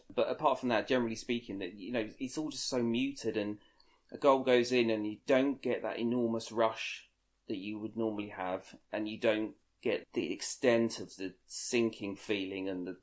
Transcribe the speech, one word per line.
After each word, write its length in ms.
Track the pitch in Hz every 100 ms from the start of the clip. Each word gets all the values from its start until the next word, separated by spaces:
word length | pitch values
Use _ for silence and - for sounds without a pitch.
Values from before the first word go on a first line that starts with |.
| - -
But 120 | -
apart 320 | 127 156 127
from 100 | 123
that, 180 | 110 104
generally 260 | 127 117 110
speaking, 440 | - 120 - 98
that, 160 | 90 104
you 160 | 92
know, 180 | 123 107 -
it's 160 | 131 156
all 140 | 151
just 180 | - -
so 140 | 127
muted, 560 | 117 117 139 139 113 107
and 220 | 104 104 _ _ _ _ -
a 60 | -
goal 240 | 143 135
goes 280 | 127 123 117
in 180 | 127 113
and 160 | 107 107
you 120 | 107 -
don't 340 | 131 139 135
get 220 | 131 -
that 160 | 110 92
enormous 520 | 117 123 117 113 -
rush 560 | 113 110 - - - - _ _ _ -
that 100 | 101
you 200 | 101 107
would 180 | 110 113
normally 340 | 110 104 104
have, 440 | 101 92 95 - - _
and 160 | 107 107
you 120 | 107
don't 320 | 117 110 110 - _ _
get 240 | 123 101 - 120
the 180 | 85
extent 640 | - - - 127 117 113 -
of 160 | 95 -
the 160 | 95 - -
sinking 720 | - - 120 113 - 101 98
feeling 540 | - 104 95 98 95
and 180 | 90 90
the, 100 | 90